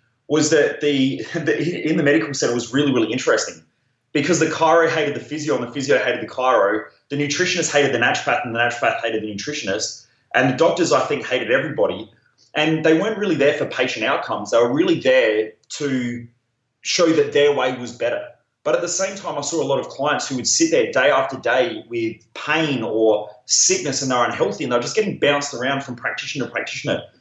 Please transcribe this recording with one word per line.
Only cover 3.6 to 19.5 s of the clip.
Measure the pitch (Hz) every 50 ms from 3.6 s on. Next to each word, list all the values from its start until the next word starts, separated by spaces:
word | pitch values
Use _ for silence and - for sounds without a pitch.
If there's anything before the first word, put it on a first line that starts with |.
| - _ _ _ _ _ _ _ _ _ -
because | 151 143 180 170 143
the | 156 156
chiro | - - 165 156 165 170 165 160
hated | - 160 143 139 127
the | 120
physio | - - 147 156 139 151 135
and | 120 120
the | 117
physio | - 143 131 139 135 123
hated | 127 127 117 -
the | 110 - -
chiro. | 131 127 127 120 107 98 101 107 107 107 - - _ _ _
The | 143 143
nutritionist | 147 139 - - 180 180 - 175 156 -
hated | - 147 139 127 -
the | 117
naturopath | 120 135 131 - - 139 120 117 -
and | 120 113
the | 117
naturopath | 120 120 - - 131 117 110 -
hated | - 113 110 110
the | 104 107
nutritionist. | 101 98 - 147 147 - 120 98 98 110 - - - - - _ _ _ _ _ -
And | 120 131 135
the | 131 131
doctors, | 165 170 - 175 170 151
I | 151 131
think, | - - 147 123 113 -
hated | 127 123 113 107
everybody. | 123 139 - 151 - - 101 - - - - - _ _ _ _ _ _ _ _ -
And | 151 151 156 160 156 156
they | 160 160 160
weren't | 196 220 214 196
really | 208 190 160
there | 131 135 147 151
for | - 139 -
patient | - - 135 127 - 113 110
outcomes. | 127 147 - - - 110 - 101 -
They | 120 117
were | 123 123 135
really | 151 185 180 165 143
there | - 131 127 131 117 110 107 - 147 - - _ _ _ - -
to | 147 139 131 127 123 120 120 120 120 117 _ _ _ _ _ _ _ _ _ _
show | - - - - 175 165 160
that | 151 143 - -
their | 143 147 147 139
way | 131 127 131 127 120
was | 123 110
better. | - - 98 120 120 - - - - _ _ _ _ _ _
But | 147 165
at | 175
the | 175 170
same | - 180 190 202 202
time, | - - 175 147 143
I |
saw | 143 -